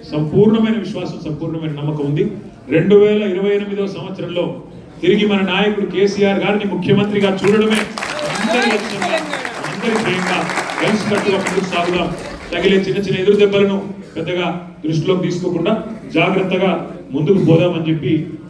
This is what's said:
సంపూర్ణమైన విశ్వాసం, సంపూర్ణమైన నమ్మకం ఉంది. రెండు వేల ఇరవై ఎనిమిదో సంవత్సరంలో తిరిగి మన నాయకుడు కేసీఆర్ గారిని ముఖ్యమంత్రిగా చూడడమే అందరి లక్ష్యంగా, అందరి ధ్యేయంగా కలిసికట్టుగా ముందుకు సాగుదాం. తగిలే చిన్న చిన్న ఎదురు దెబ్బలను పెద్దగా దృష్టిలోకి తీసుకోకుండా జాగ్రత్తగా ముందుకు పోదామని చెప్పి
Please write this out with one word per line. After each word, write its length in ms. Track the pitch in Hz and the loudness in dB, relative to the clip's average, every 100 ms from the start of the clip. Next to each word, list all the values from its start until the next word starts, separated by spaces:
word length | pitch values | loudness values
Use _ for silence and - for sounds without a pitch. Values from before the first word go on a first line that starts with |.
| - | -6
సంపూర్ణమైన 640 | 156 156 190 220 220 220 202 180 | -4 0 4 6 6 2 0 -4
విశ్వాసం, 320 | 185 160 - 156 | -6 -8 -8 -8
సంపూర్ణమైన 460 | 147 160 160 156 147 | -6 -6 -6 -6 -4
నమ్మకం 240 | 147 151 139 | -4 -2 -2
ఉంది. 120 | 151 214 202 - - - 156 | 0 -2 -4 -14 -18 0 2
రెండు 200 | 196 202 | 6 6
వేల 200 | 208 208 202 | 6 4 0
ఇరవై 180 | 180 202 202 | 0 2 0
ఎనిమిదో 260 | 202 202 196 175 | -2 -4 -4 -6
సంవత్సరంలో 480 | 185 185 175 175 156 - - - - - | -10 -8 -6 -4 -4 -6 -14 -18 -20 -2
తిరిగి 240 | 170 202 208 | 2 4 4
మన 100 | 202 190 | 2 2
నాయకుడు 360 | 185 208 208 185 | 2 0 0 -2
కేసీఆర్ 480 | 175 202 202 202 196 | 2 2 4 2 2
గారిని 220 | 196 208 202 | 0 0 0
ముఖ్యమంత్రిగా 580 | 175 - 202 202 202 196 190 | -2 2 2 4 2 0 2
చూడడమే 380 | 190 214 214 214 214 - - - - 190 | 2 2 2 0 -2 -8 -8 -6 -6 -4
అందరి 280 | 208 233 247 | 0 2 2
లక్ష్యంగా, 460 | 214 220 202 349 330 302 277 - - - | 0 -2 -4 -2 -2 -4 -6 -8 -8 -10
అందరి 280 | 190 226 214 | -6 -2 0
ధ్యేయంగా 360 | 180 185 180 175 175 - - - | 0 -2 -2 -2 -2 -4 -6 -2
కలిసికట్టుగా 560 | 165 214 202 202 202 190 - | 0 0 0 0 0 0 0
ముందుకు 240 | 190 180 | -2 -2
సాగుదాం. 360 | 175 175 175 170 - - - - | -2 0 0 -2 -6 -10 -12 -8
తగిలే 260 | 180 185 196 - | 0 2 4 2
చిన్న 120 | 196 190 | -2 -2
చిన్న 120 | 190 | 0
ఎదురు 140 | 190 202 | 2 4
దెబ్బలను 340 | 202 196 196 196 - - - - | 4 4 2 0 -4 -12 -12 -8
పెద్దగా 320 | 180 180 180 175 - - | -4 -2 -2 -4 -10 -10
దృష్టిలోకి 420 | 156 156 185 185 - | -2 -2 2 0 0
తీసుకోకుండా 460 | - 175 160 170 226 - - - 156 | -2 -2 -2 0 0 -2 -10 -4 0
జాగ్రత్తగా 540 | 180 190 190 185 185 160 - - - 139 | 2 2 0 0 0 0 -4 -12 -8 -4
ముందుకు 240 | 156 196 151 | 2 4 6
పోదామని 400 | 165 180 165 160 | 6 4 0 -2
చెప్పి 240 | 156 - 156 - - | -2 0 0 -2 -10